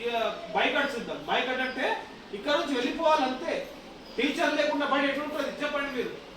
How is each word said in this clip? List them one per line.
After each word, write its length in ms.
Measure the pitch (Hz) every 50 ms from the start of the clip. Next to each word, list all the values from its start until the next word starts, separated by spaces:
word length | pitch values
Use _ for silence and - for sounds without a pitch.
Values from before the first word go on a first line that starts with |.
| 233 240 233
ఆ, 200 | 226 220 202 196 - - - -
బైకాట్ 400 | 202 262 269 285 285 277 262 240
చేద్దాం. 300 | 226 180 170 147 139 -
బైకాట్ 320 | - 202 247 254 254 254 254
అంటే 440 | 262 262 - 262 294 - - - - - - - - - 202
ఇక్కడ 180 | 202 233 285
నుంచి 240 | 294 339 330 277 269
వెళ్ళిపోవాలంతే. 920 | 240 240 - - 311 330 311 311 302 262 254 254 - 330 320 247 - - - - - - - - - - - -
టీచర్ 380 | 214 262 294 - - 294 294 302
లేకుండా 300 | 294 294 294 277 285 285
బయట 180 | 269 269 277 277
ఎట్లుంటుంది 600 | 277 269 285 294 294 302 302 269 254 - - 294
చెప్పండి 280 | 294 277 285 277 269 254
మీరు? 340 | 240 196 - - - - - -